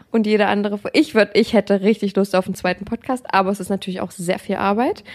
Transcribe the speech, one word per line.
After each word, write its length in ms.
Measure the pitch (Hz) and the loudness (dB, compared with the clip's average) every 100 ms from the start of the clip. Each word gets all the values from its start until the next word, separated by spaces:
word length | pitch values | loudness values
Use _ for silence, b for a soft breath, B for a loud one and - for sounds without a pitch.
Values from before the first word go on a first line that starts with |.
| _ | _
Und 160 | 233 208 | 0 2
jede 220 | 214 - | 2 2
andere 300 | 202 208 202 | 0 -2 -4
Fo-, 100 | - | -2
ich 220 | - 302 | 0 2
würd, 160 | 220 202 | 4 4
ich 180 | - 226 | 2 2
hätte 300 | 220 202 196 | 2 2 2
richtig 340 | 196 214 202 196 | 2 0 0 0
Lust 180 | 196 | 0
auf 120 | 185 190 | 0 -2
einen 100 | 190 | -4
zweiten 280 | 180 180 | -4 -4
Podcast, 480 | 202 233 - 254 - | -6 -10 -6 -8 -2
aber 180 | 190 190 | 0 0
es 100 | 202 | -2
ist 80 | 180 | -4
natürlich 320 | 196 190 185 | -6 -4 -8
auch 100 | 196 | -8
sehr 300 | - 170 196 | -6 -4 -4
viel 160 | - 190 | -4 -2
Arbeit. 480 | 196 208 285 415 - | 0 0 -2 -4 -12